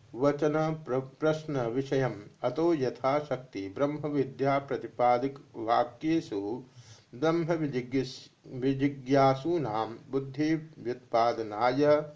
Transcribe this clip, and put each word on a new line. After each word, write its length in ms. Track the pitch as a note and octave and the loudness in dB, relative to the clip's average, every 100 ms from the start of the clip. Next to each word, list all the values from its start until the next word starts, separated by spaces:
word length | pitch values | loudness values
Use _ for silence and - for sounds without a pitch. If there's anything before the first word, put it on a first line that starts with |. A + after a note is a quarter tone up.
| - A2+ | -14 0
वचन 680 | C#3+ C#3+ D#3 D#3 D#3+ D#3 - | 2 2 0 2 0 -2 -2
प्र-, 120 | B2+ | -2
प्रश्न 580 | C3 - D#3 D#3 - C#3 | -4 -2 0 0 -2 -2
विषयम्। 640 | A#2 B2+ C3+ C3+ B2+ G2+ G#2 - | -2 -2 0 0 0 -2 -14 -4
अतो 300 | B2 D#3 E3+ | -4 0 2
यथाशक्ति 960 | D#3+ B2+ - C3 D3 D3+ C3 - G2 G2 | 2 0 0 0 0 0 -6 -6 -8 -8
ब्रह्म 380 | B2 C#3+ D3 D3+ | -2 -2 -2 -2
विद्या 520 | D3 B2+ - C#3 C#3 | -2 -2 0 0 0
प्रतिपादिक 800 | C#3 A#2 A2+ - B2 B2 C3+ C3+ - - | 0 -6 -6 2 4 4 2 -6 -16 -6
वाक्येषु 1080 | A2+ A#2+ A#2+ - D#3 D#3+ D#3+ G2+ G2+ B2+ - - - - _ A#2+ | 0 2 2 -2 -2 0 -2 -4 -4 -6 -10 -20 -20 -20 _ -2
ब्रह्म 220 | D#3+ E3+ | 0 2
विजिज्ञिस-, 1120 | D#3+ E3 D3 B2 A#2+ C3+ B2+ - - _ G2+ | 0 -2 0 -2 -2 -2 -2 -6 -20 _ -14
विजिज्ञासूनां 1600 | B2+ C3 C3 C#3+ C#3 B2+ C#3 C3+ C3 D#3+ F3 B2 G#2+ A2 A#2 - | -2 0 2 0 -2 2 4 6 4 0 -2 -2 -2 -4 -6 -6
बुद्धि 640 | C3+ C3+ C3+ D3+ D#3+ - - | -6 -4 -2 0 0 -4 -10
व्युत्पादनाय 1300 | A2 B2 - A#2 A#2 A2+ G#2+ G#2 B2 C3+ D3 D3+ D#3 | -6 -6 0 2 4 2 -4 0 2 4 4 4 2